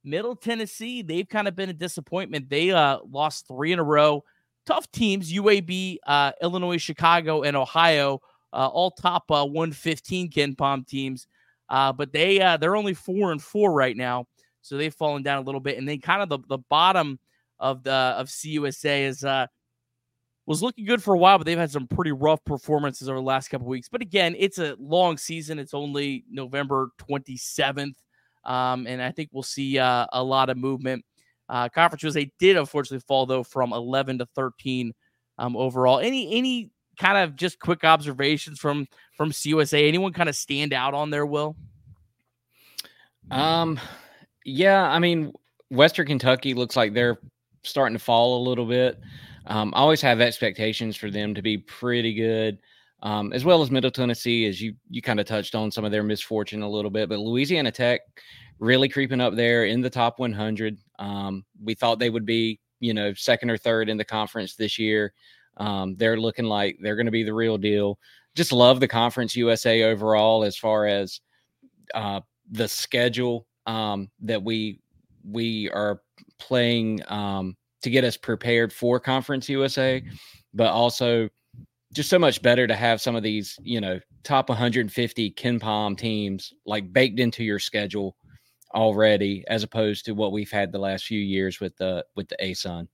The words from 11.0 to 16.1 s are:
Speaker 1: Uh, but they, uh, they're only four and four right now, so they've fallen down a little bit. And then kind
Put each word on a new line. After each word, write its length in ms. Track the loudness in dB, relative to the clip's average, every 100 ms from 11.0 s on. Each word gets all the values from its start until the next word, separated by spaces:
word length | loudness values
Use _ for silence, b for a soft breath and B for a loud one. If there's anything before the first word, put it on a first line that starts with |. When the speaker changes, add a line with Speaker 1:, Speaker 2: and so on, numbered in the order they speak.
| -6 -8 -14 _ _ _ -4
Speaker 1:
Uh, 240 | 0 0
but 200 | 0 -4
they, 280 | 0 4 6
uh, 160 | 4 4
they're 200 | 2 0
only 180 | -2
four 380 | -6 -4 -2 0
and 100 | -2
four 300 | -4 2 2
right 240 | 4 2 0
now, 300 | -4 -4 -6 _ _ _
so 160 | -10 -6
they've 180 | -6
fallen 280 | -2 -4 -2
down 200 | -2 -2
a 40 | -4
little 140 | -6
bit. 180 | -6 -6
And 100 | -6
then 120 | -6
kind 220 | 0